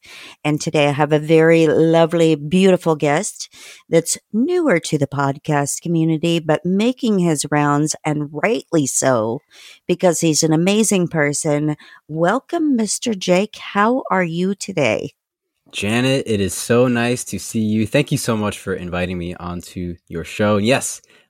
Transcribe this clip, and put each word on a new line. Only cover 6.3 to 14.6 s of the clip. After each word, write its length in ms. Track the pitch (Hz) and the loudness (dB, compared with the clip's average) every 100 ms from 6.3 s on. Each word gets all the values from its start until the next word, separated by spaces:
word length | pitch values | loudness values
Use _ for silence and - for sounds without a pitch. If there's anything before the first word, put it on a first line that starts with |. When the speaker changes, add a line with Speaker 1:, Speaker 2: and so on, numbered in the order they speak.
| 170 | 0
Speaker 1:
but 260 | 160 151 | 0 -2
making 540 | 175 196 233 254 233 196 | 0 0 0 0 0 2
his 260 | 175 147 143 | 2 0 0
rounds, 460 | 147 147 143 151 - | 0 2 0 0 -4
and 240 | 151 151 147 | -4 -4 -6
rightly 540 | 147 196 254 - 165 131 | -2 -2 -2 -2 -2 0
so, 540 | - 131 123 110 127 _ - - - - | 0 0 0 0 -4 _ -20 -20 -14 -6
because 320 | 175 180 160 | 0 0 2
he's 240 | 170 147 | 0 2
an 80 | 160 | 2
amazing 560 | 156 180 208 214 196 170 | 2 2 2 2 0 0
person. 680 | 160 147 143 160 147 151 151 - - - | 0 -2 -2 -2 0 -2 -4 -10 -20 -10
Welcome, 720 | 156 170 247 - 339 311 240 | -2 0 0 -4 -2 0 0
Mister 380 | 214 - 240 | -2 -4 -6
Jake. 420 | 202 180 180 214 - | -4 0 0 0 -8
How 480 | - 202 214 262 - | -6 0 0 0 -2
are 120 | 190 | -2
you 300 | 175 165 185 | -2 -2 -2
today? 560 | 202 | -4